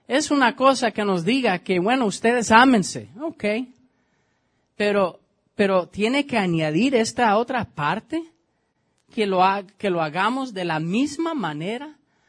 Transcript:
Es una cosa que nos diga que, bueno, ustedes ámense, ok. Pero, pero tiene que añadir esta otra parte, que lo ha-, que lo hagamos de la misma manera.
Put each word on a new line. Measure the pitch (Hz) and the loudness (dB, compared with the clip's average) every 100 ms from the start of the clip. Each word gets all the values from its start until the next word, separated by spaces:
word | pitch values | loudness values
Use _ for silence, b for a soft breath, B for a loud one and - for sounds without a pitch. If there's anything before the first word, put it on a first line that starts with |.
| - | -2
Es | 254 302 | -2 0
una | 285 240 - | 2 2 2
cosa | 262 262 233 | 2 2 0
que | 214 | -2
nos | 208 180 | -2 0
diga | 165 269 233 180 | 0 0 0 -2
que, | - 185 | -2 0
bueno, | 190 254 220 | 0 0 0
ustedes | - 226 247 202 | 0 0 0 4
ámense, | 220 262 233 170 131 104 175 | 6 6 4 0 -6 -14 -12
ok. | 320 - 208 214 254 _ _ _ _ _ _ _ _ _ _ | -12 -6 -6 -6 -8 _ _ _ _ _ _ _ _ _ _
Pero, | - 208 202 180 - _ _ _ | -4 0 0 0 -4 _ _ _
pero | - 202 190 170 | -2 2 2 0
tiene | - 214 277 285 | -2 0 0 0
que | 240 | -2
añadir | 185 165 156 151 226 | 0 0 0 0 2
esta | 226 226 - 233 202 | 2 0 0 2 2
otra | 240 254 190 | 0 -4 -6
parte, | - 147 196 - 320 330 _ _ _ _ _ _ _ _ | -4 -4 -4 -4 -8 -8 _ _ _ _ _ _ _ _
que | - 202 | -4 0
lo | 185 | 2
ha-, | 185 202 190 | 2 0 -8
que | _ 202 | _ -4
lo | 175 | -2
hagamos | 156 160 208 262 262 | -2 -2 -2 -2 -6
de | 190 | -6
la | 175 156 | -4 -4
misma | 165 208 294 - 330 | -2 -2 -2 -4 -4
manera. | 311 165 147 175 240 302 - _ _ | -4 -6 -6 -8 -8 -10 -18 _ _